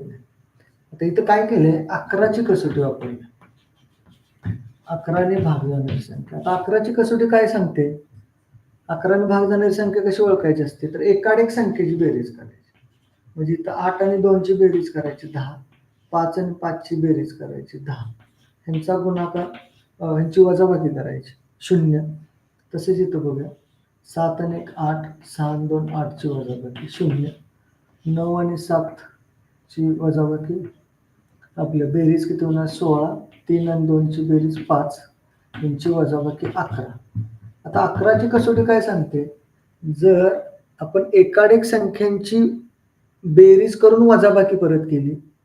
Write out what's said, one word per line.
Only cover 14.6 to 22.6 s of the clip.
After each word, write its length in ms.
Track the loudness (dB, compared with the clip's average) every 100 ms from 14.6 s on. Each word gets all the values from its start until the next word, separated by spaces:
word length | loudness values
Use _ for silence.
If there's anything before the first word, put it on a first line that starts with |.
| 4 4 -2
करायची 360 | -6 -8 -10 -12
दहा, 260 | -10 -10 -12 -20 _ _ _ -6
पाच 260 | -4 -2 -4
आणि 140 | -6
पाचची 440 | -6 -8 -8 -6 -2
बेरीज 360 | 0 0 -2 -12
करायची 400 | -14 -14 -16 -16
दहा, 340 | -12 -10 -12 -18 _ _ _ _ -8
ह्यांचा 300 | -6 -4 -2
गुणाकार, 500 | -2 -4 -4 -6 -8 -12 -20 _ _ -12
अ, 140 | -4
ह्यांची 260 | -2 0 4
वजाबाकी 540 | 4 6 2 2 -2
करायची 400 | -4 -8 -10 -14 -20 _ _
शून्य. 400 | 0 2 2 0 -2 -12 -20 _ _ _